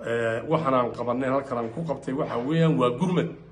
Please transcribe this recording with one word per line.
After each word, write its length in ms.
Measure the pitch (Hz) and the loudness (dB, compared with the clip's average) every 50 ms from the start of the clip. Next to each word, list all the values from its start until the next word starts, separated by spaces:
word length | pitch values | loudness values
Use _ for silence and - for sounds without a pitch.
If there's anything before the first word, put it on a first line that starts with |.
| - | -6
eh, 380 | 117 117 117 117 113 113 120 - 151 | -2 -2 0 0 0 0 -2 -2 0
waxaan 260 | 156 143 - 135 131 | -2 0 2 2 2
aan 180 | 127 120 113 107 | 2 2 2 -2
qabanay, 360 | - 120 123 120 127 139 127 | -4 -2 -2 -2 0 0 0
halkan 280 | 131 139 135 - 127 120 | 0 0 0 -2 -4 -4
aan 120 | 117 110 - | -4 -4 -6
ku 80 | 170 165 | -6 -4
qabtay, 300 | 165 180 - - 143 131 | -4 -4 -6 -4 -6 -4
waxa 220 | 147 143 - 120 120 | -2 -2 -2 -2 -4
weeyaan 380 | 123 139 160 165 165 160 147 127 | -2 0 2 4 4 4 4 4
waa 120 | 123 123 | 4 2
gurmad. 380 | 120 127 185 185 180 - - - - - - - | 2 2 0 0 2 0 0 -2 -4 -12 -18 -20